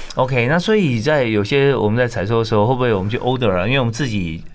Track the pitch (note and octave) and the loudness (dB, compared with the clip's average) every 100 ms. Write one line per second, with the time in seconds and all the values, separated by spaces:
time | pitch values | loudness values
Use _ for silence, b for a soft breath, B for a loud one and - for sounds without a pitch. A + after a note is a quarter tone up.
0 | B - B2+ C3 A#2+ E3+ G3 G#3+ E3 A#2 | B -4 -2 0 0 0 2 2 2 0
1 | B2 D3+ A#2+ G#2 G2+ C#3 C#3 B2 G#2 A2+ | 0 2 2 0 2 2 2 2 2 2
2 | A#2+ G2+ F#2 A#2 A2 A2 G#2+ B2+ B2 G#2 | 0 -2 -2 0 2 2 2 2 0 0
3 | G2+ A#2+ B2 B2+ A#2 F2+ G2+ C3+ A#2 A2+ | -2 -2 -2 0 0 0 0 0 0 -2
4 | C3+ G#2 E2+ E2 - | -4 -4 -4 -8 -12